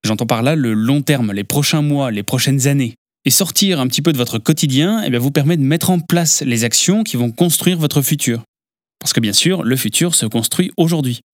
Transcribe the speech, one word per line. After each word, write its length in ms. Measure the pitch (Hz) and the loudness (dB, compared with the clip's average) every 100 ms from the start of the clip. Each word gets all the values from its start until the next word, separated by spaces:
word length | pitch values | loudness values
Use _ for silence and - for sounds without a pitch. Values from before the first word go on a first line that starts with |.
J'entends 220 | 107 107 117 | -2 -2 0
par 160 | 117 | 0
là 120 | 127 | 2
le 200 | 160 120 | 0 0
long 260 | 107 113 143 | 0 0 0
terme, 320 | 143 143 110 | 0 0 0
les 120 | 98 | -4
prochains 360 | 101 147 143 156 | -4 -2 0 0
mois, 300 | 147 143 131 | 0 0 -2
les 120 | 104 | -4
prochaines 460 | 101 127 135 135 135 | -2 -2 0 0 2
années. 240 | 143 120 - _ _ | 0 -2 -6 _ _
Et 60 | - | 0
sortir 500 | - 185 - 196 165 | 0 0 0 0 2
un 60 | 127 | 0
petit 160 | - | 0
peu 100 | 160 | 0
de 60 | 123 | 0
votre 200 | 123 113 | -2 -2
quotidien, 640 | - 156 143 131 170 220 | 0 0 2 2 2 0
eh 60 | 208 | 0
bien, 100 | 120 | -2
vous 120 | 131 | 0
permet 260 | 143 143 175 | 0 2 2
de 60 | |
mettre 260 | 135 165 - | 2 2 2
en 100 | 180 | 0
place 440 | 160 170 160 - | 2 0 2 0
les 200 | 131 117 | 0 0
actions 420 | 117 - - 208 | 0 0 2 0
qui 120 | 214 120 | 0 -2
vont 140 | 120 | -2
construire 480 | 113 175 - 175 180 | 2 0 2 0 0
votre 240 | 147 147 | 0 0
futur. 400 | 131 147 - 117 - _ _ _ _ _ | 0 -2 -2 -4 -6 _ _ _ _ _
Parce 140 | - | -4
que 60 | - | 0
bien 120 | 110 | 0
sûr, 300 | 98 - 190 | 2 0 0
le 140 | 113 127 | 0 -2
futur 380 | 107 - 170 | -2 -2 0
se 120 | 165 113 | 0 0
construit 460 | 117 110 - 185 - | -2 -2 -2 -2 0
aujourd'hui. 440 | 160 165 127 117 _ | 0 0 -2 -4 _